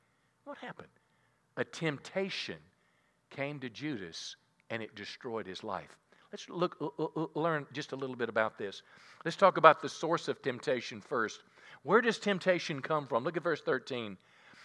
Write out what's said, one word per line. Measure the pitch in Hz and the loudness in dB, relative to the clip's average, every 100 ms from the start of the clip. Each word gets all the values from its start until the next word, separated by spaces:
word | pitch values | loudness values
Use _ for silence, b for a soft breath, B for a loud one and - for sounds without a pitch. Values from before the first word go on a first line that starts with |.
| _ _ _ _ 285 | _ _ _ _ -16
What | 285 | -12
happened? | 247 - - _ _ _ _ _ _ - | -12 -14 -18 _ _ _ _ _ _ -6
A | |
temptation | 120 - 160 139 - 190 196 - - 80 78 _ _ _ _ _ - | -4 -2 -2 -2 -4 -2 -2 -2 -6 -8 -14 _ _ _ _ _ -14
came | - 139 147 | -6 -4 -4
to | 123 | -8
Judas, | 107 151 117 85 - - - _ _ - | -8 -6 -6 -8 -10 -12 -14 _ _ -8
and | 117 | -6
it | 107 104 | -6 -10
destroyed | 101 - 127 110 92 | -12 -10 -6 -6 -6
his | 90 | -8
life. | 107 90 78 - _ b b | -6 -6 -8 -18 _ b b
Let's | - - | -14 -8
look, | 170 180 - | -2 -2 -2
l-, | 151 - | -6 -4
l-, | 156 156 | -4 -2
l-, | 156 151 | -4 0
learn | 165 151 139 | 0 0 -2
just | 147 143 | -8 -8
a | 135 | -6
little | 131 123 | -6 -4
bit | 113 | -2
about | 110 107 - | 2 0 0
this. | 101 - B B B B | -8 -8 B B B B
Let's | 165 - | -4 6
talk | 190 165 | 6 10
about | 156 143 | 10 10
the | 139 | 2
source | - 160 165 - | -4 0 0 0
of | 120 | -4
temptation | 135 123 147 127 - 107 | -2 -2 0 0 -2 -10
first. | - 127 107 - - B B B | -4 -2 -2 -4 -18 B B B
Where | 139 214 | 4 4
does | 233 - | 4 2
temptation | 208 185 185 175 - 139 | 0 2 4 2 2 -4
come | - 156 135 | 0 0 2
from? | 120 | 0
Look | 151 170 | 2 -2
at | |
verse | 170 147 | 0 0
thirteen. | 165 131 - 127 107 95 B B B B | 0 0 0 -6 -6 -8 B B B B